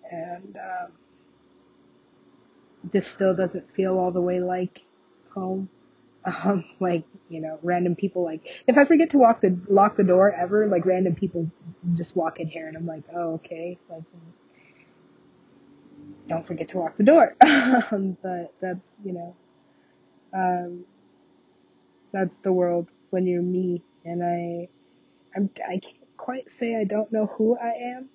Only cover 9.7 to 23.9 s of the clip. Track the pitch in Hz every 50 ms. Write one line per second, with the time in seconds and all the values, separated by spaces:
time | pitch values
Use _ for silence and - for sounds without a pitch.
9.7 | 202 190 196 208 202 - 196 180 180 185 190 208 202 202 180 180 202 214 214 208
10.7 | 196 175 165 185 185 180 190 180 165 - 202 180 - 175 165 160 - _ - 165
11.7 | - _ - 175 175 165 170 - - 180 160 165 165 - 170 160 - 165 160 156
12.7 | 156 160 170 165 160 160 147 - 170 175 170 165 160 165 165 - 175 160 165 175
13.7 | 180 180 _ _ 170 160 165 _ _ 175 165 165 - _ _ _ _ _ _ _
14.7 | _ _ _ _ _ _ _ _ _ _ _ _ _ _ _ _ _ _ _ _
15.7 | - _ _ - - - - - - - - - 170 165 165 - 180 156 165 -
16.7 | - 185 170 160 - - 208 220 311 330 247 - - _ - 311 294 277 247 247
17.7 | 262 247 220 - 220 196 196 190 180 - - 185 180 175 170 - _ _ - 185
18.7 | 180 185 - - - _ 202 196 180 170 170 175 180 _ _ _ _ _ _ _
19.7 | _ _ _ _ _ _ _ _ _ _ _ _ - 190 185 180 180 180 175 175
20.7 | 175 175 180 _ _ _ _ _ _ _ _ _ _ _ _ _ _ _ _ _
21.7 | _ _ _ _ _ _ _ _ - 190 190 180 - - _ 190 185 180 180 175
22.7 | 175 175 170 - _ _ _ _ - 185 185 180 180 175 175 180 180 180 185 180
23.7 | 175 170 _ _